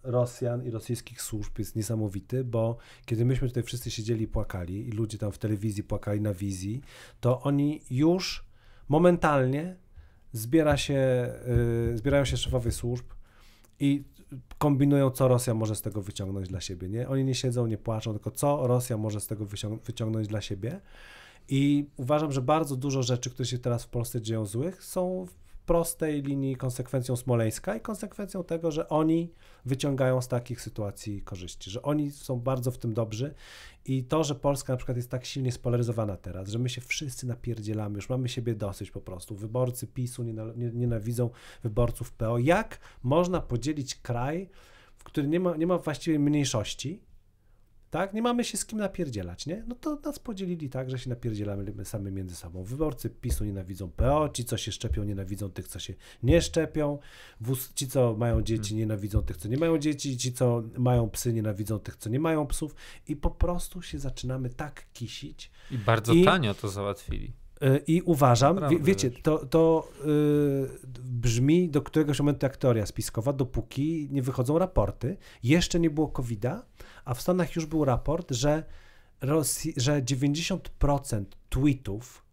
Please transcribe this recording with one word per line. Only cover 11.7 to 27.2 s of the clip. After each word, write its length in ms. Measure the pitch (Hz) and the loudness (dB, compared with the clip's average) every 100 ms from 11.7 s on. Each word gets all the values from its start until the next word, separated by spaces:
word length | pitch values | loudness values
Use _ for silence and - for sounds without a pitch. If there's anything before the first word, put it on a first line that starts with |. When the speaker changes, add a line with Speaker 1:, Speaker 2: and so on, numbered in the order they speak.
| 117 117 | 2 0
Speaker 1:
y, 40 | 117 | 0
zbierają 280 | 139 143 | 4 4
się 120 | 131 127 | 4 0
szefowie 340 | - 127 117 | 0 0 0
służb 340 | - 120 120 - - - - - - - _ | -2 -4 -4 -8 -16 -18 -20 -20 -20 -20 _
i 240 | 143 143 - - - 131 - - | 2 2 -2 -20 -18 -18 -16 -2
kombinują, 520 | 151 135 139 143 135 | 2 4 6 6 4
co 160 | 127 131 | 4 6
Rosja 260 | 123 123 | 6 4
może 220 | 110 110 | 0 0
z 60 | 107 | -2
tego 200 | 110 107 | -4 -6
wyciągnąć 460 | 95 - 95 98 92 | -8 -8 -6 -6 -6
dla 140 | 101 | -6
siebie, 280 | - 87 90 | -8 -8 -6
nie? 180 | 107 131 | -6 -2
Oni 160 | 135 | 0
nie 100 | 135 | 2
siedzą, 320 | 127 127 123 117 | 0 0 0 0
nie 100 | 107 | -2
płaczą, 340 | - 110 113 | -2 -4 -4
tylko 200 | 104 104 | -6 -6
co 360 | - 143 147 127 | -2 0 2 2
Rosja 300 | 123 120 110 | 2 2 -2
może 220 | 107 104 | -2 -4
z 80 | - | -6
tego 180 | 104 | -8
wycią-, 340 | 104 101 104 110 | -6 -6 -6 -8
wyciągnąć 420 | - - 110 110 104 | -8 -6 -4 -2 -2
dla 140 | 107 | -4
siebie. 400 | - 95 110 185 - - - - - - - | -6 -6 -6 -8 -12 -20 -20 -20 -20 -20 -2
I 360 | 135 143 143 143 - | 2 4 2 0 -6
uważam, 340 | 127 151 151 | 0 2 2
że 100 | 135 | 0
bardzo 340 | 127 156 156 | 2 2 2
dużo 280 | 131 143 135 | -2 0 0
rzeczy, 260 | 123 123 123 | 0 0 -2
które 160 | - | -4
się 120 | 123 123 | -4 -2
teraz 260 | 123 117 | -2 -2
w 40 | - | -4
Polsce 340 | 120 113 120 | -6 -4 -4
dzieją 240 | 107 113 | -4 -4
złych, 380 | 104 110 165 180 | -2 -4 -4 -8
są 420 | - 185 180 185 | -6 -4 -2 -4
w 200 | 180 - - - | -8 -16 -20 -16
prostej 560 | - 170 165 - 160 147 | 2 2 2 -2 -2 0
linii 340 | 139 139 135 | -2 0 -2
konsekwencją 600 | 127 131 123 123 135 123 | -2 -4 -4 -4 -2 0
Smoleńska 600 | 123 | -2